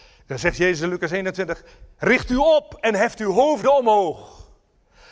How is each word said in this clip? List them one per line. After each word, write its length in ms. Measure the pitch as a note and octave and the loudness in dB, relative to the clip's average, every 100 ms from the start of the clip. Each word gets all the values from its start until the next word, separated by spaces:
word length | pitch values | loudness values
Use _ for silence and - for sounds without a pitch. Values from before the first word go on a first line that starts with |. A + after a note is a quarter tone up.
| - _ - | -20 _ -14
Daar 120 | B2+ | -4
zegt 180 | E3 - | -4 0
Jezus 240 | F3+ D#3 | 0 0
in 80 | F3 | -4
Lucas 220 | F3+ E3 | -4 -4
eenentwintig, 540 | F#3+ F#3+ F3+ E3+ E3 - - - _ | -4 -6 -6 -6 -8 -14 -20 -20 _
richt 340 | - B3 - | 0 0 0
u 60 | B3+ | 0
op 400 | D#4 D4+ D4+ - | 2 2 0 -4
en 140 | A3+ | -2
heft 240 | G3 A3+ - | 0 0 -2
uw 140 | G#3 | -2
hoofden 440 | F#3 D4 C4+ C4 C#4 | 2 2 2 2 2
omhoog, 720 | A#3 G#3 F3 C3 - - - _ _ _ _ _ - | 4 2 2 -4 -14 -20 -20 _ _ _ _ _ -20